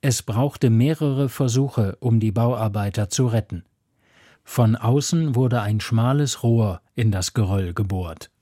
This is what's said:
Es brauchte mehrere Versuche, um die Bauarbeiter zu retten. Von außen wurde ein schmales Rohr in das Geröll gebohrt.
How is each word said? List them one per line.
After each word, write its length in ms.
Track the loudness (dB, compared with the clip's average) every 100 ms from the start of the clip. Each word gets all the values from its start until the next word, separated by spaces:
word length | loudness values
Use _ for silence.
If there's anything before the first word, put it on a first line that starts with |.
Es 220 | 0 -2
brauchte 480 | -2 -2 -2 2 2
mehrere 580 | 4 4 2 -2 0 -2
Versuche, 680 | -2 0 0 0 0 -2 -2
um 200 | 0 2
die 120 | 2
Bauarbeiter 800 | 0 0 0 -2 -2 -4 -4 -4
zu 160 | 0 0
retten. 380 | 0 -2 -10 -14 _ _ _ _ _ _ _
Von 320 | _ 2 2
außen 600 | 2 2 0 2 0 0 0
wurde 240 | 0 0
ein 200 | 0 -2
schmales 600 | 0 0 2 2 0 -2
Rohr 380 | 2 2 2 -2 _
in 180 | -2 0
das 220 | 0 -2
Geröll 400 | -2 0 0 -2
gebohrt. 560 | -4 -2 -4 -6 -12 -18 _